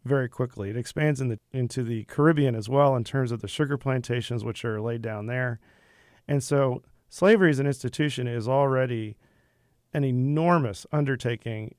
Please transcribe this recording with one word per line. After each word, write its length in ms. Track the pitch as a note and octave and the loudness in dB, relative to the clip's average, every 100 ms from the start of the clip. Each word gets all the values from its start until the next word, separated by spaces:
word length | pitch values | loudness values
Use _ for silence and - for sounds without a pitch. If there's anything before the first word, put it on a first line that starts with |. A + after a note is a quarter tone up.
very 240 | B2+ C#3 B2 | 0 0 0
quickly. 400 | - B2 - G2 | -2 -6 -6 -8
It 80 | A2+ | -6
expands 460 | A2+ - D3+ C3+ | -6 0 0 0
in 60 | C3 | -2
the, 100 | A2 _ | -6 _
into 320 | C3 B2 - | -6 -4 -4
the 220 | A#2 A2+ | -4 -6
Caribbean 500 | - - D#3 D3+ C3+ | -4 2 4 6 2
as 140 | A#2 G2+ | 0 0
well 260 | C#3 C#3+ | 2 4
in 100 | C3 | 2
terms 280 | A2+ C3+ B2 | -2 -2 -2
of 80 | A#2 | -4
the 80 | G2+ | -6
sugar 300 | - C#3+ C#3 | -4 -2 -2
plantations 640 | C3+ C3 A#2 B2 A2 A#2+ | -2 -2 -2 -4 -4 -6
which 180 | A#2 G#2+ | -6 -6
are 200 | A#2 G#2+ | -6 -4
laid 180 | A2+ A#2 | -4 -6
down 240 | A#2 G#2+ | -6 -8
there. 340 | G#2+ B2 B2+ A2+ _ _ _ _ _ _ - | -6 -4 -4 -6 _ _ _ _ _ _ -4
And 160 | C#3+ | -2
so 380 | - C#3+ C3+ B2 - _ _ | 0 2 2 -2 -8 _ _
slavery 400 | - F#3+ G#3+ F3+ | 2 6 8 6
as 100 | C3+ | 4
an 80 | C#3 | 0
institution 640 | C3+ B2 - D3+ C3 B2 | -2 -4 -2 -2 -2 -4
is 180 | A#2+ A2 | -4 0
already 720 | C3+ C#3 C3 B2+ A#2 G#2+ G#2 _ _ _ _ _ _ _ | 2 2 2 0 -2 -6 -12 _ _ _ _ _ _ _
an 100 | D3 | -2
enormous 800 | C#3 B2 C3 D3+ E3+ F3 B2 G2 - | 0 2 0 2 4 4 2 -4 -4
undertaking 800 | D3+ C#3+ B2+ B2 A#2 A#2+ A2 A2 | -2 0 -2 -2 -4 -6 -8 -10